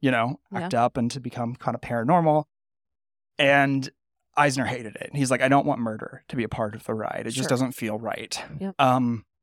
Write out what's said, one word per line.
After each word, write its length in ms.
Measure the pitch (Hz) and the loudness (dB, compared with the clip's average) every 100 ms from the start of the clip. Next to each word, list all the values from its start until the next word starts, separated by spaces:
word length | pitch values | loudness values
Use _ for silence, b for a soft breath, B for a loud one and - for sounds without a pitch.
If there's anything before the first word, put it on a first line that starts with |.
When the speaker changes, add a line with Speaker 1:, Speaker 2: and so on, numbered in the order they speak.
Speaker 1:
you 100 | 135 | 0
know, 300 | 120 120 160 _ | 2 0 -4 _
Speaker 2:
Yeah. 120 | - | -8
Speaker 1:
act 100 | 175 | -2
up 240 | 120 120 131 | 2 2 2
and 120 | 120 | -2
to 80 | 135 | -4
become 360 | 120 123 117 120 | -8 -6 -6 -4
kind 180 | 123 | -6
of 60 | 117 | -6
paranormal. 640 | - 117 117 175 160 151 147 _ _ _ _ _ _ _ _ - | -4 -2 2 4 4 2 0 _ _ _ _ _ _ _ _ 2
And 500 | 139 143 139 135 131 _ _ _ _ - | 4 6 4 0 -4 _ _ _ _ 2
Eisner 300 | 147 131 - | 2 2 -2
hated 300 | 127 110 - | -4 -8 -10
it. 140 | - | -8
He's 160 | 143 127 | -2 0
like, 100 | 127 | 2
"I 80 | 131 | 4
don't 160 | 139 | 4
want 160 | 143 127 | 4 -2
murder 440 | 113 107 - - - | -4 -6 -10 -14 -8
to 80 | 131 | -4
be 80 | |
a 40 | 107 | -4
part 260 | - 110 | -2 -4
of 100 | 110 | -4
the 80 | - | -6
ride. 300 | 110 104 - 113 | -4 -4 -6 -6
It 40 | |
just 180 | 123 - | -4 0
Speaker 2:
Sure. 0 | |
Speaker 1:
doesn't 240 | 123 127 | 0 0
feel 260 | - 110 107 | -2 -6 -4
right." 400 | 113 - 107 - - 147 | -6 -8 -8 -10 -10 -10
Speaker 2:
Yep. 140 | 190 - | -8 2
Speaker 1:
Um, 460 | 131 127 120 113 _ _ | 4 4 2 -2 _ _